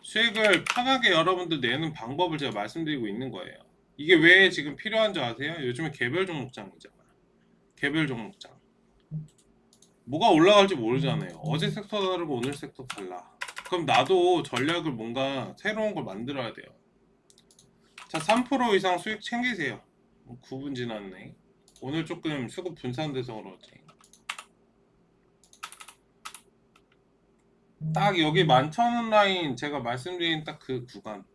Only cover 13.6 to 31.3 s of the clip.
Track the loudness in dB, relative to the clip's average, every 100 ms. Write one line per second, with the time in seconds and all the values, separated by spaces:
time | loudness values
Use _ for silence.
13.6 | -4 -2 2 2 4 4 4 2 0 -2
14.6 | 0 -2 -4 -6 -6 -4 -4 -4 -8 -8
15.6 | -6 -2 -4 -4 -8 -8 -8 -6 -8 -10
16.6 | -20 _ _ _ _ _ _ _ _ _
17.6 | _ _ _ -20 -10 -8 2 2 2 0
18.6 | 2 2 2 -2 -4 -10 -6 -4 -4 -2
19.6 | -6 -6 _ _ _ _ -20 -20 _ -12
20.6 | -8 -8 -8 -8 -12 -16 -20 -20 _ _
21.6 | _ _ -8 -6 -6 -8 -6 -6 -6 -8
22.6 | -10 -8 -8 -6 -4 -6 -8 -10 -14 -20
23.6 | -20 -20 _ _ _ _ -16 -16 -16 _
24.6 | _ _ _ _ _ _ _ _ _ _
25.6 | -20 -20 -20 _ _ _ -18 -18 _ _
26.6 | _ _ _ _ _ _ _ _ _ _
27.6 | _ _ -4 2 2 4 2 4 6 6
28.6 | 4 0 0 2 4 4 4 2 -2 -4
29.6 | -4 -4 -4 -6 -6 -4 -2 -2 -6 -14
30.6 | -8 -8 -8 -16 -12 -14 -16